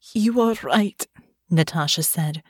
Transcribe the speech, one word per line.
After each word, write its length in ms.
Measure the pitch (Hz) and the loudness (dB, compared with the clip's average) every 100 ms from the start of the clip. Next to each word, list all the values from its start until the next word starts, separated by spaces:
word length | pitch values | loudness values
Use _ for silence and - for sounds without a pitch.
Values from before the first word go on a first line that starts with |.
| - | -6
You 260 | - 214 233 | 0 0 2
are 160 | 226 185 | 2 0
right, 440 | - 151 208 - - - - _ _ | 0 0 0 -4 -16 -16 -20 _ _
Natasha 520 | 170 156 165 147 - | 0 2 -2 -2 -2
said 400 | 160 - 156 156 | -2 -2 -4 -6